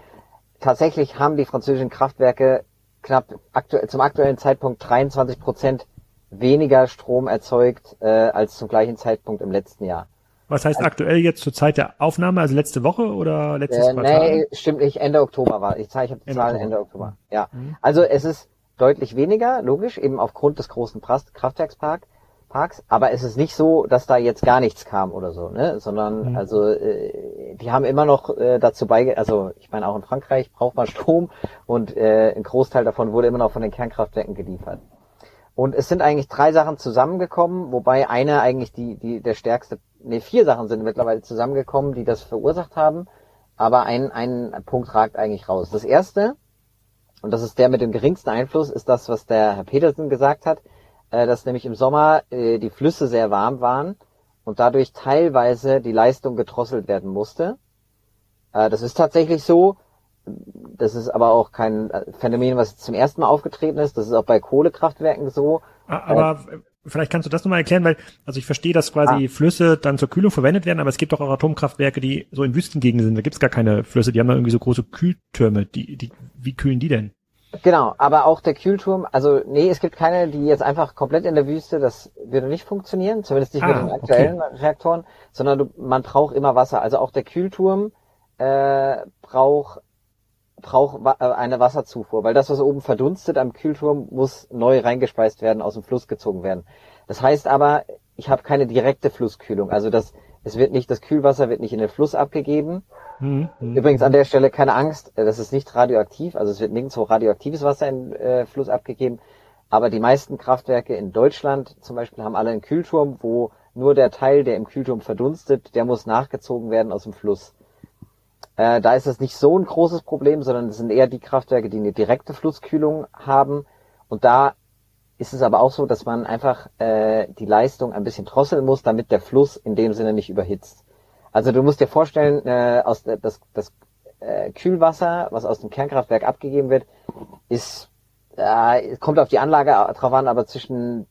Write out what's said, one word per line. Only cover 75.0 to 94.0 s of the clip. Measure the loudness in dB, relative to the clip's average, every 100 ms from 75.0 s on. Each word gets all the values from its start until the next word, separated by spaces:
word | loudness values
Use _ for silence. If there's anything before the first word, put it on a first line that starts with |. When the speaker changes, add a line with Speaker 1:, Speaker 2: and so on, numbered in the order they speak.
| -2 -2 _ 0 2 2 -2
Speaker 2:
Die, | -8 -12 -12
die, | -14 -16 -20 -10
wie | -10 -4
kühlen | -2 0
die | 0
denn? | -2 -4 _ _ _ _ 0
Speaker 1:
Genau, | 2 4 2 2
aber | 2 4 4
auch | 2
der | 0
Kühlturm, | -2 -2 -2 -2 -4 -2
also | 0 4 2 2
nee, | 2 2
es | 2
gibt | -4 0
keine, | 0 2 0
die | -2 2
jetzt | 2
einfach | 2 -2 -4
komplett | -4 -2 -2 0
in |
der | 0 0
Wüste, | -4 -4 -2
das | -2 -4 -20 -20
würde | -4 -4 -2
nicht | -8
funktionieren, | -8 -10 -6 -4 -2 -4
zumindest | -2 -2 -2 -2
nicht | 0
mit | 0
Speaker 2:
Ah, |
Speaker 1:
den | 0
aktuellen | -6 2 4 4 0
Speaker 2:
okay. | -8 -2
Speaker 1:
Reaktoren, | -2 -2 -2 -2 -4 _ _
sondern | -4 0 0
du, | -2 -6
man | -2 -2
braucht | 0 0 2 0
immer | 2
Wasser. | 2 2 0
Also | 0 -2
auch | -2
der | -4
Kühlturm, | -6 -6 -6 0 0 0 -4 _ _ _ _ -6
äh, | -2 0 2 2 0 -2 -8 _
braucht, | _ 2 4 4 -2 -16 _ _ _ _ _ _ _ _
braucht | -2 2 2 0
Wa-, | -2 0
äh, |
eine | 0 0 -2 2
Wasserzufuhr, | 2 0 -8 -10 -6 -2
weil | 2 2
das, | 2
was | 0
oben | 0 -2
verdunstet | -2 0 0 -2 -4 -2
am | -2
Kühlturm, | -4 -6 -2 -2 -2